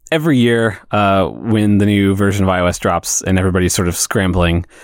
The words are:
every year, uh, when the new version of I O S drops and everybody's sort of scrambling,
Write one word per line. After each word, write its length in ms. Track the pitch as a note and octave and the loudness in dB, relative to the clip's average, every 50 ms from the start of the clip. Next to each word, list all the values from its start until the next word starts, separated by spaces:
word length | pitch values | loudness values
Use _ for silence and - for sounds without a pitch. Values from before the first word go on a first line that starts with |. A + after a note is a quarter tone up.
| _ - D#3+ | _ -6 -4
every 260 | D#3+ D3+ E3 C#3+ B2+ | -2 0 2 2 4
year, 400 | A#2 A#2+ A#2 A#2 A2+ A2+ F#2 - - - - | 4 2 2 2 0 0 -2 -6 -8 -6 -2
uh, 340 | G#2 G#2 G2 G2 G2 F#2 | 0 0 2 2 2 0
when 520 | C2+ A1+ A1+ - A2+ A2 A2 G#2+ G#2 G#2 G2 | -2 -4 -6 -4 -2 0 0 2 2 2 2
the 80 | G2+ | 2
new 280 | G#2 G#2 G2+ G2 G2 G2 | 2 2 2 2 2 2
version 300 | G2 G2+ G2+ F#2+ G2 F#2+ | 2 0 0 0 0 0
of 40 | F#2 | 0
I 120 | F#2 F2+ | 0 0
O 60 | F2 | 0
S 120 | F2 E2+ - | 0 -2 -2
drops 440 | - F#2+ F2 E2+ - - - - - | -2 -2 -2 -2 -4 -6 -6 -6 -2
and 180 | - F#2+ F#2 | -2 0 0
everybody's 340 | F#2 F#2 F2+ F#2+ F2+ F2 - | 0 0 0 0 0 0 0
sort 140 | - F#2+ F2 | -2 -2 -2
of 80 | E2+ | -4
scrambling, 720 | - - - - A2+ F#2+ F#2 F2+ F#2 F2 E2+ E2+ E2+ E2+ - - - | -4 -6 -4 -2 -2 -2 0 0 0 0 0 0 -2 -4 -6 -12 -20